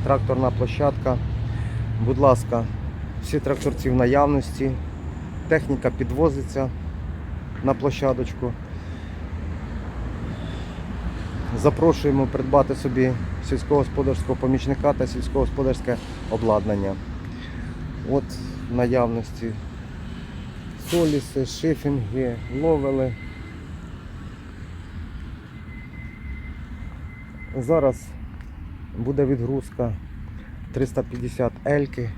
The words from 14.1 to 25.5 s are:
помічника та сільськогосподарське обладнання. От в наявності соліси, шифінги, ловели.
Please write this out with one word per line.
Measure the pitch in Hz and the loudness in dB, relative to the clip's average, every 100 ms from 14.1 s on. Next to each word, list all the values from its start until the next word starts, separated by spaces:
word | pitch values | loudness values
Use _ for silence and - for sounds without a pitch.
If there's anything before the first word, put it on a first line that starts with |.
| 131 - 127 | 2 0 0
помічника | 131 131 131 139 147 | 2 2 2 2 2
та | 143 127 | 2 0
сільськогосподарське | 127 - 139 123 - 131 127 - 117 - - - | 0 0 2 2 2 2 2 0 -2 -4 -8 -4
обладнання. | 110 113 107 101 101 98 98 - - - - - - - - - - - | 0 4 4 4 0 0 -2 -6 -8 -8 -8 -8 -8 -8 -8 -8 -6 0
От | 135 - - - - - | 0 0 -8 -8 -8 -2
в | 120 | 2
наявності | 123 127 120 117 110 - 117 104 - - - - - - - - - - - - - | 4 4 4 0 -4 -6 -6 -6 -8 -10 -10 -10 -10 -10 -10 -10 -10 -10 -10 -10 0
соліси, | 170 160 147 127 139 131 | 4 6 4 0 -2 -2
шифінги, | - 165 - 147 139 104 123 127 117 - 127 | 0 0 2 2 0 0 0 0 -2 -4 0
ловели. | 160 156 139 135 131 117 - - - - - - - - - - - - - - - - - - - - - - - | 4 4 4 2 2 -2 -8 -10 -12 -12 -10 -10 -10 -12 -12 -10 -12 -12 -12 -12 -12 -12 -10 -10 -10 -10 -10 -12 -14